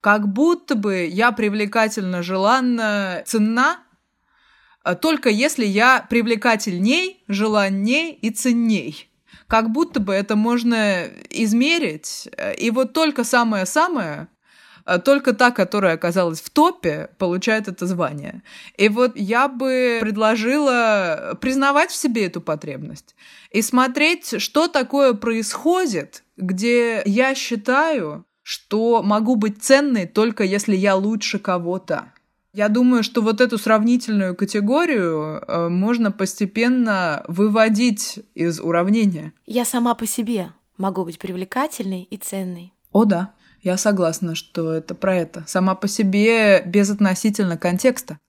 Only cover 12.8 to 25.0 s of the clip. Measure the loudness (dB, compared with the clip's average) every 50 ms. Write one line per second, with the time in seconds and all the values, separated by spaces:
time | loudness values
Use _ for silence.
12.8 | -2 0 0 0 0 0 0 -2 -2 2 2 2 2 2 0 -2 -2 0 2 2
13.8 | 2 2 0 -4 -4 -6 -8 -10 -12 -16 _ _ _ _ _ _ -20 _ -20 -14
14.8 | _ -2 -2 0 4 4 2 4 4 0 2 4 4 2 4 2 -2 0 0 0
15.8 | 2 0 0 0 -2 -2 0 0 0 0 -2 -8 -14 -2 _ 4 4 4 2 0
16.8 | -4 -4 -4 -4 -8 -14 _ _ -4 -2 -2 -2 0 0 -2 0 -2 -6 -10 -8
17.8 | -6 -6 -2 -2 -4 -4 -4 -8 -12 -14 -16 -16 _ -20 -20 -20 -20 -20 _ 2
18.8 | 2 2 4 2 2 0 0 -4 -4 0 2 2 2 0 0 -2 -2 0 0 2
19.8 | 2 0 0 0 -2 -2 0 2 2 2 2 2 0 0 2 2 2 2 2 2
20.8 | 2 2 2 2 0 -2 -4 -4 -6 -10 -8 -4 -4 -2 0 2 2 2 4 2
21.8 | 2 0 -2 -4 -4 -2 0 0 -2 -2 -4 -8 -6 -6 -6 -6 -6 -12 -12 -12
22.8 | -12 -14 -14 -18 _ _ _ _ -20 -20 -20 -20 -20 _ -2 -2 -2 2 2 2
23.8 | 2 2 2 0 2 2 0 -2 -4 -8 -6 -6 -6 0 0 0 0 2 0 -2
24.8 | -2 0 2 4